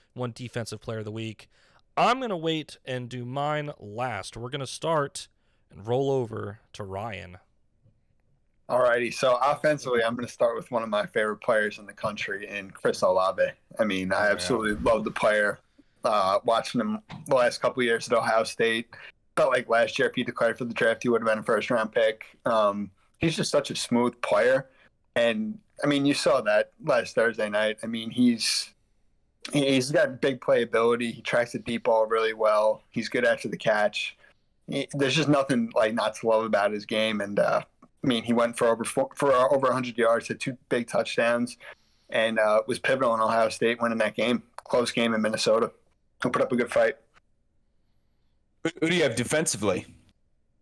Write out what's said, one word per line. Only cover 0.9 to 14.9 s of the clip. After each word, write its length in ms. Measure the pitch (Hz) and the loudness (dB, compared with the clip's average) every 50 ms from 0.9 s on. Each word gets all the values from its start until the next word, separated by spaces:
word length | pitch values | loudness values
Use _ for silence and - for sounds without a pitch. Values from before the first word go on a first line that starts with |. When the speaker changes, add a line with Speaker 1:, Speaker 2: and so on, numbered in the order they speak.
| 113 110 | -8 -8
Speaker 1:
of 60 | 107 | -8
the 60 | 107 | -8
week. 380 | 107 113 113 113 107 - - _ _ _ _ _ _ _ _ _ _ - | -8 -8 -8 -8 -10 -12 -18 _ _ _ _ _ _ _ _ _ _ 2
I'm 200 | 170 214 247 262 | 2 2 2 0
gonna 180 | 254 233 190 | -2 -4 -4
wait 400 | 165 160 165 160 156 143 - - - _ | -2 -2 -2 -2 -2 -4 -8 -14 -16 _
and 240 | 135 127 127 123 120 | -8 -8 -8 -8 -8
do 160 | 123 123 120 | -10 -10 -8
mine 460 | 123 131 143 143 147 151 151 147 147 - - | -8 -6 -4 -2 -2 -2 -4 -4 -8 -10 -14
last. 580 | - 104 101 113 127 127 110 98 95 - - | -14 -12 -8 -6 -4 -4 -4 -6 -8 -10 -12
We're 140 | 113 117 123 | -12 -10 -10
gonna 160 | 139 143 135 | -8 -8 -8
start 600 | - - - - 160 165 151 139 139 - - - - _ _ _ _ _ _ _ _ | -10 -10 -6 -4 0 0 0 0 -2 -6 -12 -16 -16 _ _ _ _ _ _ _ _
and 160 | - 85 98 | -20 -12 -4
roll 240 | 110 123 131 139 139 | -2 0 0 0 0
over 480 | 135 131 123 110 110 107 107 104 101 - _ _ - | 0 0 -2 -4 -6 -10 -10 -10 -12 -14 _ _ -16
to 100 | - 107 | -14 -12
Ryan. 560 | 95 95 95 107 117 101 92 92 90 90 90 _ _ _ _ _ _ _ _ _ _ _ _ _ _ _ _ _ _ _ _ _ _ _ _ _ - | -10 -8 -8 -8 -8 -10 -12 -12 -14 -18 -20 _ _ _ _ _ _ _ _ _ _ _ _ _ _ _ _ _ _ _ _ _ _ _ _ _ -2
Speaker 2:
Alrighty, 420 | 127 123 123 123 117 120 120 113 | 0 2 4 4 2 2 0 -2
so 280 | - - - 131 123 120 | -2 0 2 2 2 2
offensively, 600 | 127 143 147 - - 156 151 143 - 131 123 117 113 | 2 0 0 0 0 0 0 -2 -2 -2 0 0 0
I'm 120 | 113 120 | 0 -2
gonna 120 | 123 120 | -4 -6
start 280 | - - - 123 117 117 | -10 -4 -2 0 0 0
with 140 | 113 - - | -4 -6 -6
one 140 | 123 117 113 | -4 -4 -4
of 60 | 110 | -2
my 180 | 104 104 101 | -2 -2 -2
favorite 300 | 90 - 117 107 107 104 | -2 -2 -2 -2 -2 -4
players 420 | 104 - - 113 107 104 104 104 - | -4 -2 0 0 2 0 -2 -4 -8
in 80 | 104 | -14
the 60 | 101 101 | -20 -12
country 540 | - - 110 107 104 - - 101 98 104 | -8 -8 -8 -6 -6 -8 -8 -8 -10 -10
in 220 | 101 101 101 95 95 | -10 -10 -10 -10 -12
Chris 320 | - - - 127 101 - | -12 -4 -4 -4 -2 2
Olave. 440 | - 95 92 92 92 95 92 92 90 90 - _ _ _ - - | 2 2 4 4 2 2 2 0 -2 -2 -2 _ _ _ -6 -4
I 40 | 113 | -2
mean, 300 | 104 95 95 92 95 95 | -2 -2 -2 -2 -2 0
I 120 | 98 104 | 0 2
Speaker 3:
Yeah. 60 | 104 | 2
Speaker 2:
absolutely 440 | 101 - 92 - 127 113 107 107 104 - - | 0 0 0 -2 -2 0 0 -2 -4 0 0
love 220 | 120 | 2